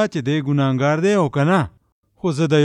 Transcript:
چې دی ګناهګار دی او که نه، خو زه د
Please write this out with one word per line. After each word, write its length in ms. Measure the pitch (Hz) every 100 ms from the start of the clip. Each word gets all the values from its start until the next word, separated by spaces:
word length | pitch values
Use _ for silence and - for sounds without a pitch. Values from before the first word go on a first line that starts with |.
| 214
چې 80 | 160
دی 160 | 127 151
ګناهګار 580 | 139 143 135 131 143 156
دی 80 | 196
او 140 | 202 147
که 120 | 143
نه، 160 | 151 185 107 - _ _ _
خو 180 | _ 180
زه 120 | 143 160
د 20 | 151